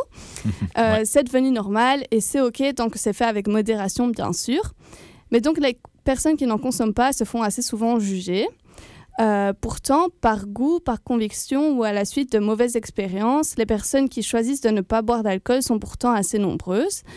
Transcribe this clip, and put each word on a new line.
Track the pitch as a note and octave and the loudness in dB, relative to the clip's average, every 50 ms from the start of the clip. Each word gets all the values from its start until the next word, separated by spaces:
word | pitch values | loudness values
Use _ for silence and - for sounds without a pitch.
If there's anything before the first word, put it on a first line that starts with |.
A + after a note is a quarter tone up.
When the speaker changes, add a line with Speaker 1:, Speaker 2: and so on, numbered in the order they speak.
| C#5 _ - - - - - - - | 0 _ -8 -20 -18 -18 -12 -8 -6
Speaker 1:
<laughs> | G#2+ F2+ - G2+ F#2 - | -6 -4 -4 -6 -4 0
Speaker 2:
Euh, | A3+ A#3 A3 G#3+ A3 | 0 2 2 2 2
Speaker 1:
Ouais. | A3 | 2
Speaker 2:
c'est | G#3+ - C#4+ C#4 | 2 2 2 2
devenu | A#3+ - B3+ C4 C4+ | 2 2 2 2 2
normal | B3+ A3 G3 G3 G#3 A3 A#3+ C4 C#4 C#4 B3+ - | 2 0 0 0 0 2 2 2 2 0 0 0
et | A3+ A3 | 0 0
c'est | - - - C#4 | 0 0 0 2
ok | C4 A#3+ - - C4+ C#4 C4+ | 0 0 0 0 0 0 0
tant | B3+ A#3 A3 | 0 -2 -4
que | - | -2
c'est | - - G#3+ | -4 -4 -2
fait | G3 - A#3+ | -2 0 0
avec | A3+ G#3+ G#3 G3 G#3+ | 0 0 0 0 0
modération, | G#3 G#3+ G3+ A3+ A3 G#3 G3 G3 - - B3 | 0 0 2 0 0 -2 -2 -4 -2 0 0
bien | B3 A3+ - - - | 0 0 -2 -2 -4
sûr. | F3 - - A#3 B3+ F#4 G#4+ - - _ - - - - - - - - - - | -4 -4 -2 -2 -2 -2 -2 -4 -8 _ -20 -20 -20 -20 -20 -20 -20 -16 -4 0
Mais | A3+ A#3+ | 0 2
donc | G#3+ D4+ D#4+ D#4+ | 2 2 0 2
les | C#4+ B3+ B3 - - - _ _ - | 0 0 -2 -4 -10 -20 _ _ -2
personnes | C#4 C4 B3+ - D#4 D#4 | -2 0 2 2 0 2
qui | D4 C#4 | 2 0
n'en | A#3+ G#3+ | 0 0
consomment | G#3 B3 B3+ A#3+ - A#3 A3 G3 | 0 -2 -2 0 0 0 0 2
pas | - B3 C#4 | 2 2 2
se | C4+ - A3 | 2 0 -4
font | - - A#3 | -2 -2 -2
assez | A3+ G#3 - B3 | -2 -2 -2 -2
souvent | A#3+ - A#3+ G#3 A3+ A#3 A#3+ A3+ | -4 -4 -2 -2 0 2 2 2
juger. | G3+ G3 F#3+ F#3 F#3 F#3 F3+ G3 C4+ A4+ - _ _ - - - - - - - - - - - | 0 0 -2 -4 -2 -2 -2 0 -2 -2 -4 _ _ -20 -20 -20 -20 -20 -20 -20 -20 -10 -2 0
Euh, | A3+ G#3+ G#3 G3+ G3+ G3 G3+ - | 2 2 2 2 2 0 -2 -2
pourtant, | - A3+ - - - - C4+ D#4 F4+ F4+ - - | -4 -8 -6 -4 0 2 2 4 2 2 0 0
par | - A3+ G#3+ G3+ G3 | 0 0 0 0 -4
goût, | G3+ G3+ A#3 C4 D4+ E4+ E4+ | -8 -4 -2 0 0 0 0
par | - C4+ A3+ - - | -2 -2 -4 -4 -2
conviction | - B3 A#3 A3 G#3 - - - - C4 C#4 D4+ D#4 C#4 | -2 -2 0 0 -2 -4 -6 -6 -2 0 0 2 2 2
ou | A#3+ A3+ | 2 0
à | G#3+ | 0
la | G3+ G3+ G3+ | 0 0 -2
suite | - - A3 C4+ - | -2 -2 -2 -2 0
de | A#3 G#3+ | 2 2
mauvaises | G3+ G#3+ A3 G#3+ B3 B3 A#3+ | 2 2 2 2 2 2 0
expériences, | A3+ - - - - G3 F#3 F#3 G3 G#3+ A#3 C4+ D4+ D#4 - - | -2 -4 -6 -6 -6 -4 -4 -2 0 0 2 2 2 0 0 0
les | A#3 A3 | -2 0
personnes | G#3+ A3 G#3 - - - C4+ C4+ | 0 0 -2 0 0 2 2 2
qui | B3+ - A#3 G#3 | 2 -2 -4 -4
choisissent | - - A#3 A3+ B3 C#4 C#4 | -2 0 0 0 0 -2 0
de | - A3 | 2 2
ne | A3 G3 | 2 2
pas | F#3 - A3 A3+ | 0 0 0 0
boire | A3 A3+ A#3+ A3+ | 2 2 0 0
d'alcool | G#3+ G#3 F#3+ F#3+ - - B3 C4+ | 2 0 -2 -2 0 0 0 0
sont | B3+ - A3+ G#3 | 2 0 0 -2
pourtant | - - - - - B3 A#3 | -2 -6 -8 -2 0 2 2
assez | G3+ F#3+ - - G#3 | 2 0 0 0 0
nombreuses. | G3 E3+ - - - F#3 F3+ G#3+ D#4 G4+ - - - - - | 0 0 -2 -2 -2 -2 0 0 0 0 -4 -6 -10 -14 -20